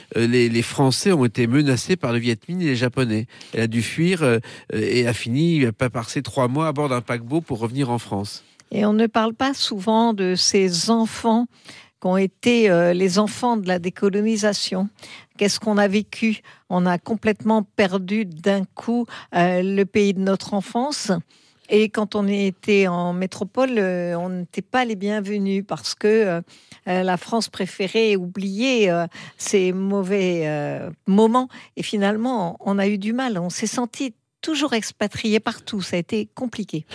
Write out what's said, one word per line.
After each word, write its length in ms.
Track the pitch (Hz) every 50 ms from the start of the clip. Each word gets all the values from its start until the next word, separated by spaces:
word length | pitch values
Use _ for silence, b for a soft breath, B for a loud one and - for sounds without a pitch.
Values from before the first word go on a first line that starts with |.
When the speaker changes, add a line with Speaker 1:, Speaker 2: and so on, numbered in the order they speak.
| B B -
Speaker 1:
les, 320 | 110 120 120 123 123 120
les 140 | 117 113 117
Français 500 | - - - - 135 131 127 - - 202
ont 140 | 180 143 123
été 220 | 117 - 127 120
menacés 500 | 113 127 151 151 135 127 113 - - 185
par 160 | 170 143 120 117
le 60 | 117
Viet 200 | 117 120 113 107 -
Minh 140 | - 175 185
et 60 | 175
les 80 | 143 127
Japonais. 500 | 113 127 120 - 135 127 113 107 110 123 B B B B B B
Elle 60 | 110
a 80 | 113
dû 140 | 113 113 117
fuir, 420 | 110 - - 160 165 180 190 165 151
euh, 160 | 123 117 110 B B B B B -
et 340 | - 110 107 104 110 123 120
a 80 | 117 110
fini, 520 | - - 117 120 143 165 175 165 147 127
euh, 80 | 117 104
pas 160 | - 131 120
passer 320 | - 123 117 - - 147
trois 260 | 127 - - 139 123
mois 220 | 120 127 151 160 156
à 20 |
bord 160 | 139 143 151
d'un 140 | 135 127 123
paquebot 400 | 117 - 120 120 117 120 147 170
pour 180 | 160 - 131 104
revenir 300 | 117 110 127 139 143 120
en 100 | 120 117
France. 460 | - - 107 98 104 - - - b b b b - -
Speaker 2:
Et 140 | - 208 208
on 80 | 208 208
ne 120 | 220 233
parle 280 | 220 - 233 220 226 226
pas 200 | - 269 277 277
souvent 600 | - - - 226 190 185 220 220 226 233 233 220
de 220 | 196 190 180 180
ces 540 | 170 - - - 202 190 185 175 165 185 220
enfants 580 | 233 226 226 214 - - - 233 220 233 247 B B B B B B B B B B _
qui 60 | -
ont 80 | 185 185
été, 540 | 196 196 185 _ - - 240 240 233 220 202
euh, 240 | 175 170 175 175 180
les 260 | 180 190 185 175 208
enfants 380 | 214 202 - - 247 240 233
de 100 | 214 185
la 120 | 180 180 175
décolonisation. 1080 | 170 185 - - 202 202 185 208 208 226 226 202 208 208 196 - - - 190 185 196 208 _ B B B B B B B _
Qu'est-ce 220 | - 202 196 - -
qu'on 180 | - 214 208
a 100 | 208 202
vécu ? 520 | 196 190 214 202 - - - 226 220 208 - B B B B B -
On 160 | 180 180 180
a 120 | 180 175
complètement 640 | 175 - - 226 208 - 214 202 - - 214 220 220 208
perdu 640 | _ - - 202 180 185 196 185 180 208 220 220
d'un 380 | 175 160 156 170 202 196 196 185 - -
coup, 300 | - - 226 233 240 233 B B B B B -
euh, 260 | 175 175 180 180 180
le 220 | 185 196 196 196 196
pays 280 | 185 - 214 202 202 180
de 60 | 190
notre 340 | 190 196 196 185 - - 208
enfance. 580 | 196 - - - 240 254 302 285 - - 208 180 165 - b b b b b b b b -
Et 200 | 214 214 220 208
quand 260 | - 226 214 196 -
on 120 | 208 202
était 600 | 196 202 202 196 190 180 _ - 214 208 196 190
en 240 | 180 175 175 175 175
métropole, 640 | 175 180 190 185 - - 202 185 - 247 262 262 247
euh, 380 | 214 190 185 180 180 175 175 170
on 120 | 170 180 185
n'était 320 | 185 180 175 - - 208
pas 240 | - - - 254 254
les 100 | 233 220
bienvenus 680 | 185 202 202 214 214 196 196 208 202 196 196 196 196 196
parce 260 | - 165 156 - - -
que, 120 | - -
euh, 340 | 214 220 226 214 190 170 170 - B B B B B B B B
euh, 160 | 190 180 185 185
la 140 | 185 180
France 320 | 170 - - 233 226 196 -
préférait 640 | - - 196 180 - - 190 180 - 226 226 214 202
oublier, 760 | 190 180 180 185 202 190 196 190 208 247 269 254 233 208 180
euh, 160 | 170 170 170 165 B B B B B
ces 360 | - - - - 190 185 185 180
mauvais, 680 | 190 196 196 202 202 185 180 208 202 185 180 175 165 156
euh, 440 | 151 151 147 147 143 143 131 - 170 160 _ -
moments. 420 | 196 190 208 226 220 233 254 254 254 B B B B B
Et 80 | - -
finalement, 760 | - 220 202 196 202 214 220 233 262 254 214 175 170 - -
on 180 | - 196 196 196
a 80 | 196
eu 100 | 202 208
du 140 | 190 196 214
mal. 260 | 233 254 269 247 208
On 120 | 170 175 175
s'est 180 | - - 226
senti 460 | 208 - 262 240 226 - - 277 247 - _ _ _ _ _
toujours 300 | - 320 311 277 302 269
expatrié 720 | 240 220 202 - - - 214 202 - - - 214 208 220
partout. 400 | - 240 220 - - - 220 196
Ça 160 | 175 - 190
a 20 | 175
été 300 | 165 - 226 214 214 - _
compliqué. 520 | - 254 233 - - 190 - - 156 - B